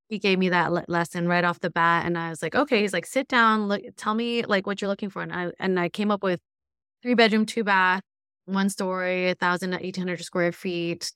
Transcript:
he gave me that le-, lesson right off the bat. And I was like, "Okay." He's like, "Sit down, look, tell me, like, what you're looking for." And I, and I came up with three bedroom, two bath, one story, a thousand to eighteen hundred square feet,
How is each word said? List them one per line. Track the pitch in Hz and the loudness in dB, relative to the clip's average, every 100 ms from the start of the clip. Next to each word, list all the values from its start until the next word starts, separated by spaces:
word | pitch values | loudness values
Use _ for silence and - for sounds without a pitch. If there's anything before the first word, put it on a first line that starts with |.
| _ | _
he | 208 | -2
gave | 202 185 | 0 2
me | 185 | 2
that | 180 156 | 2 2
le-, | 170 - | -2 -2
lesson | 170 170 175 175 | -2 -2 -2 0
right | 175 | 2
off | 175 175 | 2 -2
the | 175 | -4
bat. | 170 170 170 170 | 2 4 4 0
And | 170 | -4
I | 165 | -6
was | 160 | -6
like, | 160 220 | -2 0
"Okay." | 285 226 | 2 2
He's | 202 | 2
like, | 185 - | -2 -2
"Sit | 262 277 | -4 0
down, | 247 226 220 202 | 4 4 4 0
look, | 202 - - | -2 -4 -8
tell | - | -4
me, | 220 233 233 | -2 -2 -2
like, | 233 196 196 | 0 0 0
what | 196 | -4
you're | 196 | -4
looking | 196 202 | -4 -6
for." | 180 | -8
And | 165 | -8
I, | 170 175 - | -6 -6 -4
and | 185 185 | -2 0
I | 175 | 0
came | - 208 | -2 -2
up | 202 | 0
with | 190 175 - _ _ _ _ _ | 0 -2 -6 _ _ _ _ _
three | 240 | 0
bedroom, | 240 226 214 220 | 4 6 4 0
two | 233 | -2
bath, | 208 190 185 185 - _ _ _ - | 2 4 4 2 -4 _ _ _ -4
one | 190 196 | 0 0
story, | - 190 185 180 180 180 | 0 -4 -2 -2 0 0
a | 180 | 0
thousand | 180 175 185 | 0 0 -2
to | 180 185 | -4 -6
eighteen | 185 180 | -6 -6
hundred | 170 | -6
square | 170 185 175 | -4 0 0
feet, | 170 190 175 170 170 - | 0 -6 -4 -4 -4 -8